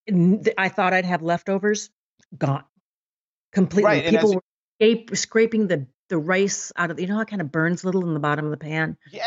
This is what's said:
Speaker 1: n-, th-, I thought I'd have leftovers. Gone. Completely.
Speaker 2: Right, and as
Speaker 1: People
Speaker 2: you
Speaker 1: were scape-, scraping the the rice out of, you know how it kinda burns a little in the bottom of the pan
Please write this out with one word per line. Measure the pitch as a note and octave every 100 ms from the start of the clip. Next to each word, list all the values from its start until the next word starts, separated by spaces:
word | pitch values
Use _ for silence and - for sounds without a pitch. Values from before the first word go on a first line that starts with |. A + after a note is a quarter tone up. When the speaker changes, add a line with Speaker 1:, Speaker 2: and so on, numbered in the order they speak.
| -
Speaker 1:
n-, | F#3 F3 G#3
th-, | A3 -
I | F#3+
thought | - F#3
I'd | F#3
have | F3+ F3
leftovers. | E3 E3+ - G3 G#3 G#3+ - _ _ _ _ D3
Gone. | C#3 C#3 - _ _ _ _ _ _ _ _
Completely. | - E3+ F3+
Speaker 2:
Right, | D#4 -
and | E3 G#3+
as |
Speaker 1:
People | G#3+
Speaker 2:
you | F#3
Speaker 1:
were | - _ _ -
scape-, | A3 A#3 - G3
scraping | - A3 A3+ A3 G3+
the | E3 C3 _ _
the | F3+
rice | D#3 F#3 G3+ - - -
out | E3+
of, | D#3
you | F3+
know | G#3
how |
it | A3
kinda | G#3
burns | D3 E3 D#3+ F3
a | F#3
little | F#3+ F3
in |
the | D3+
bottom | D3 D3
of | D3+
the | D3
pan | D#3 D#3 D#3+ D#3+ _ G#3